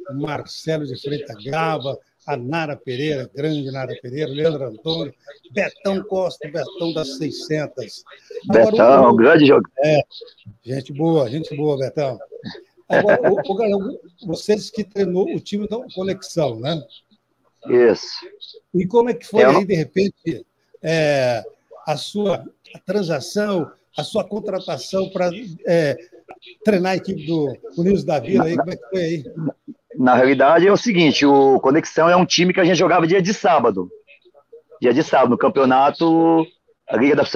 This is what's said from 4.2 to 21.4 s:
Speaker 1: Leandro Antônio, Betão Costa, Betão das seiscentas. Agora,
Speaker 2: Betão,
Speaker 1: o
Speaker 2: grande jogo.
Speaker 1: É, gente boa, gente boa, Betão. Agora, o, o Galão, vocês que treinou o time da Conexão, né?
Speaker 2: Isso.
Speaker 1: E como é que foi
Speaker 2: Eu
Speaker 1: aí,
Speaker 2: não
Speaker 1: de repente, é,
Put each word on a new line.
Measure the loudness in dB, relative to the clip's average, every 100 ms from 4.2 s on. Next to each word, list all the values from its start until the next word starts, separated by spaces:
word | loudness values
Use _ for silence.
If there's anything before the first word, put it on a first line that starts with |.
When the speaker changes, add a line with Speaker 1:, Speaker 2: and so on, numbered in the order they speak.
| -6
Speaker 1:
Leandro | -2 -2 -2 -8
Antônio, | -10 -8 -6 -8 -14 -20 -20 _
Betão | -6 -6 -6 -6 -4
Costa, | -4 -4 -4 -8 -10
Betão | -10 -10 -6 -6
das | -4 -6 -6
seiscentas. | -8 -8 -6 -6 -6 -10 -14 -16 -20 -20 -18 -12 2
Agora, | 4 6
Speaker 2:
Betão, | 6 6 8 8
Speaker 1:
o | 6
Speaker 2:
grande | 6 8 8
jogo. | 6 2 -2
Speaker 1:
É, | 0 2 0 -8 -20 _ -20 -18
gente | -10 -10 -8
boa, | -4 0 2 0
gente | -4 -8 -6
boa, | -4 -2
Betão. | -4 -4 -6 -6 -14 -16 -16 -18 -20 _ -2
Agora, | 0 2 2 2
o, | 0
o | -2 -2
Galão, | 0 -2 -4 -10 -18 _ -10
vocês | -6 -2 -2 -4
que | -8
treinou | -6 -4 -2 -2 -2
o | -4
time | -6 -8 -6
da | -8 -10
Conexão, | -8 -6 -6 -6 -2 -2 -2
né? | -6 -6 -8 -20 _ _ _ _ _ _ 0
Speaker 2:
Isso. | 4 4 4 -2 -16 -18 -20 -20 -20 _
Speaker 1:
E | -4 0
como | 2 2
é |
que | -2 -2
foi | 4
Speaker 2:
Eu | 4
Speaker 1:
aí, |
Speaker 2:
não | 4 2
Speaker 1:
de | -2
repente, | -2 -2 -2 -4 -10 -10 -12 _ _ _
é, | -4 0 2 2 0 -2